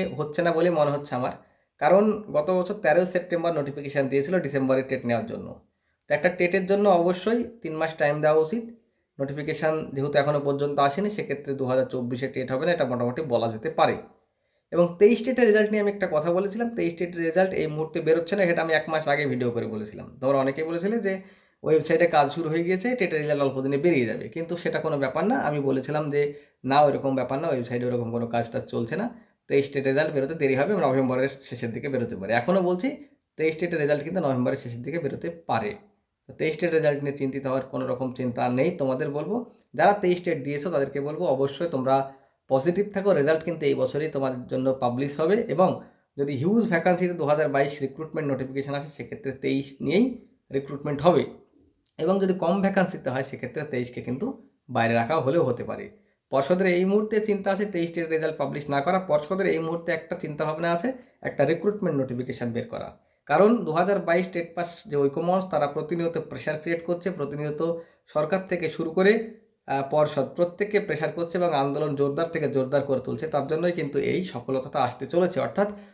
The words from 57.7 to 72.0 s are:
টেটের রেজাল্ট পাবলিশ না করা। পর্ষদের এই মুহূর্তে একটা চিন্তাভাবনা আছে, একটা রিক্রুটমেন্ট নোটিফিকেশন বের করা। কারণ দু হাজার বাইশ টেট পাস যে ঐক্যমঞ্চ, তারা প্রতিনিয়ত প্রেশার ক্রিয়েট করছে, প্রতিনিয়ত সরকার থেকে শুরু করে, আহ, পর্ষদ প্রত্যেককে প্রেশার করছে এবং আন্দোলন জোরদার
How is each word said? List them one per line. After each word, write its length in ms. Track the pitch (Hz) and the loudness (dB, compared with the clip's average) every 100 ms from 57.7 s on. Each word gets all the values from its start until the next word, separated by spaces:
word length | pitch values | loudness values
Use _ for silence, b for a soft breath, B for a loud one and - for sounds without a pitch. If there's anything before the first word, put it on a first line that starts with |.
| 170 170 | -2 -2
টেটের 220 | 175 160 | -4 -2
রেজাল্ট 240 | 160 156 151 | 0 0 -2
পাবলিশ 260 | 139 147 143 | -4 -4 -2
না 120 | 139 | -2
করা। 180 | 175 185 | 0 0
পর্ষদের 460 | - 196 - 190 180 | 2 0 0 0 0
এই 140 | 160 | 0
মুহূর্তে 300 | 160 170 170 | -2 -4 -2
একটা 220 | 160 - 175 | -4 -4 -8
চিন্তাভাবনা 520 | 151 147 156 156 170 | -6 -4 -4 -2 -2
আছে, 160 | 170 254 262 B B | 0 -2 -6 B B
একটা 200 | - - | -6 0
রিক্রুটমেন্ট 520 | 139 170 202 208 175 143 | 2 2 0 0 0 0
নোটিফিকেশন 500 | 131 123 127 120 120 | -2 -4 -6 -6 -4
বের 140 | 117 - | -4 -6
করা। 200 | - - - _ _ - | -8 -10 -14 _ _ 0
কারণ 220 | 156 208 240 | 6 6 4
দু 60 | 160 | 2
হাজার 260 | 160 190 185 | 0 2 0
বাইশ 260 | 170 175 185 | 2 2 2
টেট 180 | 170 165 | -4 -6
পাস 160 | 175 170 - - | -6 -8 -10 -4
যে 100 | 143 | 2
ঐক্যমঞ্চ, 480 | 139 156 175 190 185 | 2 2 0 0 0
তারা 160 | 151 143 | 0 0
প্রতিনিয়ত 480 | 156 143 170 165 156 | -2 -4 -2 -2 -4
প্রেশার 360 | - 127 151 151 | -6 -6 -4 -4
ক্রিয়েট 240 | 170 170 | -4 -4
করছে, 240 | - 175 190 | -2 -4 -4
প্রতিনিয়ত 500 | 165 143 147 147 151 165 170 B B _ | -4 -6 -4 -4 -2 -2 -2 B B _
সরকার 300 | 151 156 190 190 | -2 0 -2 -2
থেকে 180 | 175 156 | -4 -2
শুরু 220 | - 160 | -4 -2
করে, 220 | 185 190 226 - - _ _ - | 4 6 4 0 -12 _ _ -4
আহ, 160 | 135 135 | -2 0
পর্ষদ 360 | 156 147 139 123 | 2 2 0 -2
প্রত্যেককে 440 | - 175 - 208 202 | 0 -2 0 0 0
প্রেশার 300 | 185 139 151 | 0 -2 -4
করছে 220 | 170 170 185 | -4 -4 0
এবং 140 | 175 | 2
আন্দোলন 380 | 143 139 143 151 | 2 0 0 -2
জোরদার 320 | 139 | 0